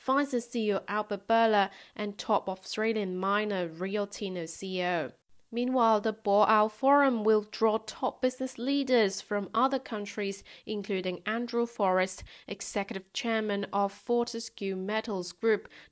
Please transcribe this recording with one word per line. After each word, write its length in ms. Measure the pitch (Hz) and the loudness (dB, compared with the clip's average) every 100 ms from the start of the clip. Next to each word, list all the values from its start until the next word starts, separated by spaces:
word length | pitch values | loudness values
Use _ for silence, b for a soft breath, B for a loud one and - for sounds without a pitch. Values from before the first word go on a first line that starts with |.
| - | -2
Pfizer 340 | 269 277 254 | 0 0 -2
C 280 | 233 240 214 | -4 -2 0
E 60 | |
O 80 | 196 - | -2 -2
Albert 400 | 208 208 196 - | -4 -4 -6 0
Bourla, 440 | 226 226 208 196 B B - | 2 4 4 2 B B -8
and 200 | 208 208 | -8 -6
top 320 | - 208 - | 0 0 0
Australian 680 | 190 - - 220 214 190 180 | -8 -8 -4 -2 -2 -2 -2
miner 500 | 196 202 214 190 170 | 0 0 0 -2 -4
Rio 400 | 160 190 208 202 | -4 -4 -2 -4
Tinto 400 | - 196 180 165 | -6 -6 -6 -8
C 340 | - 196 185 | -8 -6 -2
E 40 | |
O. 260 | 180 175 131 - _ - _ | 0 0 -2 -8 _ -20 _
Meanwhile, 500 | 233 247 254 226 214 | -4 0 2 4 4
the 100 | 208 | 2
Boao 580 | 196 208 202 208 214 214 | -2 2 4 6 6 4
Forum 540 | - 269 285 277 233 | 2 4 6 6 4
will 200 | 214 214 208 | 4 2 2
draw 280 | - 220 220 | 0 2 2
top 440 | - - 262 - | -4 -4 -4 0
business 340 | 254 - 262 - | -2 -2 -6 -4
leaders 640 | 247 285 269 247 202 190 | -2 0 2 4 4 0
from 280 | - 208 196 | -4 -4 -2
other 280 | 220 262 262 | 2 2 0
countries, 640 | 262 214 208 - 202 202 B B | -4 -8 -8 -6 -6 -6 B B
including 580 | - 214 196 190 185 180 - | -8 -8 -4 -4 -4 -6 -4
Andrew 400 | 226 240 233 233 | -6 -4 -2 -4
Forrest, 560 | - 196 185 190 - B B - | 0 2 2 2 -2 B B -12
executive 640 | 202 - 208 196 190 - | -10 -6 -6 -6 -8 -10
chairman 540 | - 233 220 214 202 202 | -6 -4 -2 -2 -2 -2
of 200 | 202 196 | 0 -2
Fortescue 840 | - - 240 233 226 - - 196 190 | -2 -2 0 0 -4 -10 -6 -4 -4
Metals 560 | 190 220 220 196 175 | -4 -4 -2 -4 -6
Group, 360 | - 226 214 214 B B | -2 2 2 0 B B